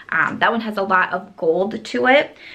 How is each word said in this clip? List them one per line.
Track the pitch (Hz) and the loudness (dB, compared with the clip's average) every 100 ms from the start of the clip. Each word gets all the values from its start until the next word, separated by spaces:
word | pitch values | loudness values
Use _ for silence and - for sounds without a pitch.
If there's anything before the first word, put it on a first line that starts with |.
| - | -4
um, | - - - | -2 0 2
that | 190 | 0
one | 226 | 0
has | 220 208 | -4 -4
a | |
lot | 190 185 180 | 0 0 0
of | 180 - - | -4 -8 -4
gold | 165 175 202 220 | 0 0 -2 -6
to | - 240 254 | -8 0 4
it. | 285 - - - | 4 2 -8 -20